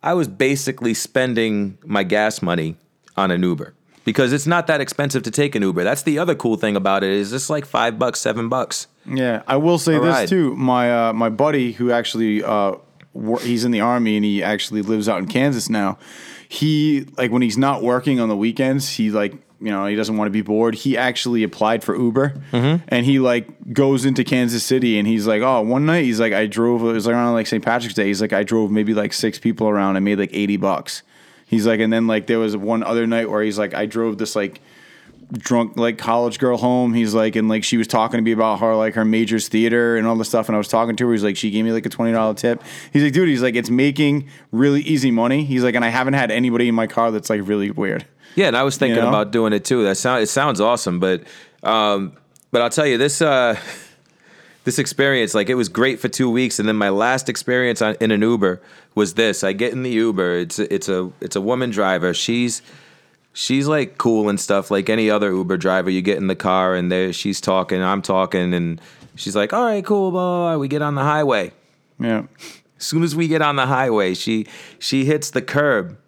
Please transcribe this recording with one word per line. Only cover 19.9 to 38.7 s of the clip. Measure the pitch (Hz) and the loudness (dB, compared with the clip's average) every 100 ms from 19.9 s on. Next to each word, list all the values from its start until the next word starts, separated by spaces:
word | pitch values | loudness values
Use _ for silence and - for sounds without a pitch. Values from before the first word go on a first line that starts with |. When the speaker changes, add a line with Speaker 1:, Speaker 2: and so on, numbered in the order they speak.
| 104 | -2
Speaker 2:
doesn't | 107 107 | -2 -2
wanna | 107 | -2
be | 101 | -2
bored. | 98 107 117 | -2 0 0
He | 110 139 120 | 0 -2 0
actually | 127 123 123 117 | 0 -2 -2 0
applied | 110 - 107 113 | -2 0 0 0
for | - 104 | -2 -2
Uber, | 120 113 143 139 - | 0 0 -2 -4 -4
Speaker 1:
Mm-hmm. | 120 131 165 165 | 0 0 0 0
Speaker 2:
and | 123 123 | 0 2
he, | 135 | 2
like, | 127 120 113 - - | 2 0 -2 -16 -6
goes | 117 135 135 135 | 0 2 2 0
into | 131 | 0
Kansas | 120 131 123 117 | 0 0 0 -2
City, | - 131 123 107 | 0 2 2 2
and | 104 | 2
he's | 113 104 | 0 2
like, | 107 | 2
"Oh, | 123 127 | 2 0
one | 110 127 151 | 2 0 2
night," | 170 139 | 2 2
he's | 110 | 2
like, | 113 | 0
"I | 101 107 | 2 -2
drove," | 104 117 120 | 0 2 2
it | 117 | 2
was | 113 107 | 0 0
around, | 117 120 | 2 2
like, | 117 107 | 0 0
Saint | 110 | -2
Patrick's | - 120 117 | 0 0 -2
Day. | 101 101 | -2 0
He's | 98 | 0
like, | 107 | 0
"I | 98 | 0
drove | 101 117 104 | 0 0 2
maybe, | 107 107 107 | 0 0 0
like, | 104 | -2
six | - 113 - | -2 -4 -2
people | 117 110 110 | -4 0 0
around | 104 98 95 | 2 0 2
and | 98 | 0
made, | 104 | 0
like, | 98 | -2
eighty | 90 101 101 | -2 -2 0
bucks." | 98 85 - - - _ - - _ | 0 -2 -6 -14 -16 _ -20 -20 _
He's | 117 107 | 0 2
like, | 113 | 2
and | 110 | 2
then, | 113 113 | 2 2
like, | 110 92 | 0 0
there | 113 | 0
was | 113 104 | 0 -2
one | 101 113 | -2 -4
other | 104 117 113 | -2 -2 0
night | 117 110 | -2 -2
where | 107 | -2
he's | 107 104 | -2 -2
like, | 104 - | -4 -4
"I | 107 | -4
drove | 110 113 104 | -2 -4 -2
this, | 110 110 | -4 -4
like, | 101 - _ - - - - - - | -4 -8 _ -20 -20 -20 -20 -20 -12
drunk, | 123 - 120 117 - | -10 -2 0 0 0
like, | 117 110 | -2 -2
college | - 117 120 107 | 0 0 0 0
girl | 131 120 | 0 0
home." | 120 123 123 | 0 2 2
He's | 117 110 | 0 0
like, | 110 110 113 | 2 2 0
and, | 110 | 0
like, | 110 - | 0 0
she | 120 | 0
was | 110 | 2
talking | 120 110 117 | 2 2 0
to | |
me | 113 | 0
about | 110 110 101 | 2 2 2
her, | 113 | 0